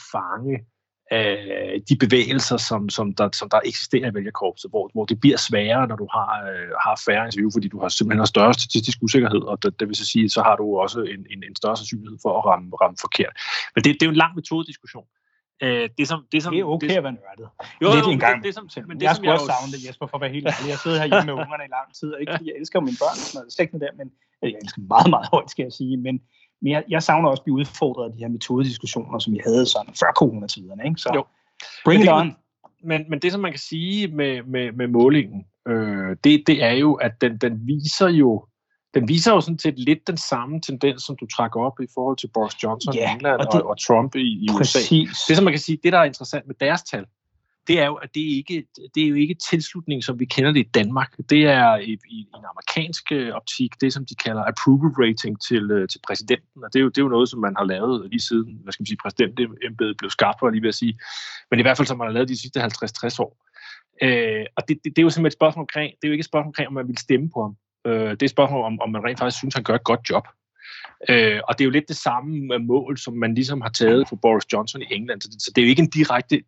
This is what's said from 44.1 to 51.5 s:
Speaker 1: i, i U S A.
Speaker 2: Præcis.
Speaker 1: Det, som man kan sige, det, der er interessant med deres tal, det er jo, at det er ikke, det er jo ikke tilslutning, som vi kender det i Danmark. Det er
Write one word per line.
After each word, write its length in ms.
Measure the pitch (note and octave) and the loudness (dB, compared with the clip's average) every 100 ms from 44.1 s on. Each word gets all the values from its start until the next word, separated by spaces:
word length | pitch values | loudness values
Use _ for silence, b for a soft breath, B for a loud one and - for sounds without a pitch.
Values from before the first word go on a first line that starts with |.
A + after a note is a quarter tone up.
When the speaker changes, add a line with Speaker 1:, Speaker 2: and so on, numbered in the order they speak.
| C3+ | 0
Speaker 1:
i, 300 | B2+ G#2+ G#2+ | -2 0 0
i 20 | |
U 40 | |
S 220 | G#2 C#3+ C3+ | 2 2 2
A. 40 | |
Speaker 2:
Præcis. 300 | A2 D#3+ D#3 - - | 4 4 2 -2 2
Speaker 1:
Det, 80 | D#3+ | 4
som 80 | |
man 100 | F#3+ | 4
kan 60 | D#3+ | 2
sige, 200 | - D#3+ | -2 -2
det, 100 | F3 | 2
der 60 | F3+ | 4
er 40 | |
interessant 440 | D3+ C3 - D3 C3+ | 4 2 -8 -10 -10
med 80 | C3+ | -2
deres 240 | C#3 D#3+ | 0 0
tal, 220 | - A#2 F#2 _ _ _ _ _ - | -4 -10 -10 _ _ _ _ _ 0
det 100 | F3 | 2
er 60 | C#3+ | 2
jo, 100 | D3 | 0
at 140 | C#3 D3+ | -8 -8
det 80 | D#3 | -4
er 40 | C#3 | -4
ikke, 220 | C#3+ E3+ - - D3 - | -4 -8 -8 -16 -8 0
det 80 | |
er 40 | D#3 | 2
jo 80 | C#3+ | 2
ikke 200 | D3+ F3 - | 0 -2 -2
tilslutning, 540 | E3+ D3+ F3+ E3 C#3 | -2 -2 -8 -6 -6
som 160 | A2+ A#2+ | -4 -4
vi 60 | B2 | -4
kender 260 | - C#3 | 0 2
det 80 | D3 | 4
i 100 | A#2 B2 | 2 2
Danmark. 320 | G#2+ C3 C3 - - | 0 0 -4 -6 2
Det 120 | D3+ | 6
er 300 | D3+ | 6